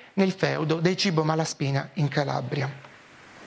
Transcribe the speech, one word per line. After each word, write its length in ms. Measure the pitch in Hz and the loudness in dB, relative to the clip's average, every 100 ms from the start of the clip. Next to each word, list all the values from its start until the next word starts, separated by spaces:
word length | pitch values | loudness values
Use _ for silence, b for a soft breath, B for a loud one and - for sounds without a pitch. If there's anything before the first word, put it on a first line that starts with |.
| B - | B 0
Nel 180 | 190 | 0
feudo 480 | 185 143 139 156 160 | 2 0 0 0 2
dei 160 | 165 185 | 2 2
Cibo 260 | 202 160 | 2 2
Malaspina 680 | 156 160 156 - 135 139 - | 2 0 -2 -2 -2 -2 -2
in 160 | - 143 | -2 0
Calabria. 840 | 151 143 139 127 143 135 - - - - - - - | 2 0 -2 -4 -4 -4 -8 -18 -20 -20 -20 -20 -20